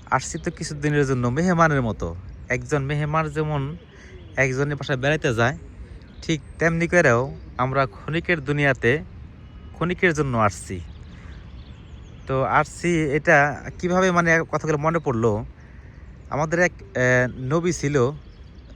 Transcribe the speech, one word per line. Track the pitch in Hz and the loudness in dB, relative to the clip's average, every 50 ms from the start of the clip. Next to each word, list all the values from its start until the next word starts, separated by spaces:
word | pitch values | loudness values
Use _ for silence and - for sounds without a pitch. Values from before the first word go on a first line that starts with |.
| - - | -6 -2
আসছি | - 131 - - - 160 | -2 -2 -2 -2 -8 -8
তো | 160 175 | -6 -8
কিছুদিনের | - - 165 - 156 147 147 151 147 147 143 | -8 -8 -8 -10 -8 -4 -2 0 2 2 2
জন্য | 131 135 123 123 123 | 2 2 0 0 0
মেহমানের | 123 151 175 190 175 165 165 156 147 135 | 0 0 2 2 4 4 4 4 4 2
মতো। | 123 110 95 - 95 82 85 90 - - - - - - | 0 0 -2 -4 -4 -6 -6 -8 -12 -14 -16 -12 -6 -4
একজন | 123 127 123 - 151 143 135 | -4 -4 -2 -2 -2 -2 -2
মেহমান | 135 151 147 151 147 151 160 160 151 | -2 -2 -2 -2 0 0 0 -2 -2
যেমন | 143 156 156 151 151 139 135 143 165 175 - - - - - - - - - - - | -2 -2 -2 -2 -2 -2 -4 -4 -8 -10 -14 -20 -20 -20 -20 -18 -18 -18 -18 -8 -2
একজনের | - 131 135 127 131 143 147 147 | 0 0 0 0 0 -2 -2 -2
বাসায় | 135 131 - 143 127 | -4 -4 -4 -2 0
বেড়াইতে | 127 143 151 - - 143 113 | 0 0 0 2 0 0 2
যায়, | 113 117 123 156 170 - - - - - - - - - - - - | 2 2 2 0 -2 -10 -16 -16 -16 -16 -16 -16 -18 -18 -20 -18 -10
ঠিক | - - 160 147 - - - - | -4 -4 -4 -4 -4 -8 -6 0
তেমনি | 156 165 165 165 170 160 | 0 2 2 2 0 2
করেও | 175 175 165 135 117 117 131 143 156 - - - - - | 4 6 6 6 6 4 2 0 -4 -10 -14 -10 -6 -4
আমরা | 127 131 131 139 135 | -2 0 2 0 0
ক্ষণিকের | 131 - - - - 147 170 170 - 175 156 135 | 0 -2 -8 -8 -4 -4 -4 0 0 -2 -2 0
দুনিয়াতে | 139 147 147 143 139 127 - - 117 135 156 180 - - - - - - - - - - - - - - | -2 0 2 2 2 2 2 2 2 2 2 -2 -6 -14 -16 -16 -18 -18 -20 -20 -18 -18 -18 -18 -14 -8
ক্ষণিকের | - 160 175 180 - 190 180 160 | -4 -4 -4 -2 2 2 2 2
জন্য | 151 147 135 123 113 | 2 0 0 2 4
আসছি। | 107 101 - - - - 98 87 82 - - - - - - - - - - - - - - - - - - - - - - - - - - - - - | 2 2 2 -2 -10 -10 -10 -10 -10 -12 -14 -16 -16 -16 -16 -16 -16 -16 -16 -16 -16 -16 -16 -16 -16 -16 -18 -18 -18 -18 -18 -18 -18 -18 -18 -12 -6 -2
তো | 135 131 131 | 0 0 2
আসছি, | 95 117 143 151 - - - - 175 175 160 156 143 | 4 4 4 4 2 -2 -4 0 2 2 2 2 2
এটা | 135 156 147 175 160 143 143 147 127 - - - - - | 0 2 4 6 8 8 8 6 2 -4 -8 -12 -10 -4
কিভাবে, | - 175 180 185 190 185 | -2 0 2 4 4 4
মানে, | 175 175 170 165 165 165 160 151 | 4 4 4 6 4 4 4 2
কথাগুলো | - 147 - 156 156 143 | -2 -2 0 0 0 0
মনে | 147 160 165 165 | 2 2 0 0
পড়লো, | 147 147 120 113 117 113 104 107 127 - - - - - - - - - - - - - - - - - | 0 0 0 2 2 2 2 2 -2 -6 -12 -18 -20 -20 -20 -20 -20 -20 -20 -20 -20 -20 -20 -18 -12 -6
আমাদের | - 135 156 156 165 170 | -2 -2 -2 0 2 2
এক, | 180 175 - - - - - | 2 2 0 -4 -14 -6 -2
এ, | 120 127 123 127 123 127 120 - - | 0 4 4 4 4 4 2 -2 -4
নবী | 131 127 151 170 170 180 | -4 -2 0 0 0 0
ছিল, | 165 - - - 147 139 120 131 151 147 - - - - - - - - - - - | -2 0 0 0 2 2 2 2 0 -4 -12 -18 -20 -20 -20 -20 -20 -20 -20 -20 -16